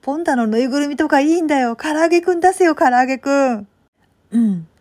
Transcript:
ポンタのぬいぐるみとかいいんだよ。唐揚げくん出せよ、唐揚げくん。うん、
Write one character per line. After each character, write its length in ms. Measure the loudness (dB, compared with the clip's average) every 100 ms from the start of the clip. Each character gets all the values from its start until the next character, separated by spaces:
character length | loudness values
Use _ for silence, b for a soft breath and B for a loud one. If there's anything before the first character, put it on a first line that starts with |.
ポ 120 | -6 -4
ン 80 |
タ 120 | -2 0
の 100 | 0
ぬ 140 | 0
い 80 | -2
ぐ 120 | -2
る 80 | -4
み 80 | -2
と 120 | 0
か 140 | 2
い 80 | 2
い 120 | 0
ん 60 | 0
だ 100 | 0
よ。 180 | -2 -4
唐 140 | -6
揚 180 | -2 2
げ 140 | 2
く 140 | 0 2
ん 40 |
出 140 | 0
せ 120 | 2 0
よ、 100 | 2
唐 100 | 2
揚 220 | 2 0
げ 100 | -2
く 140 | -2
ん。 360 | 0 0 -2 -8 _ _ _ _ _ _
う 100 | -2
ん、 280 | 0 -2 -8 _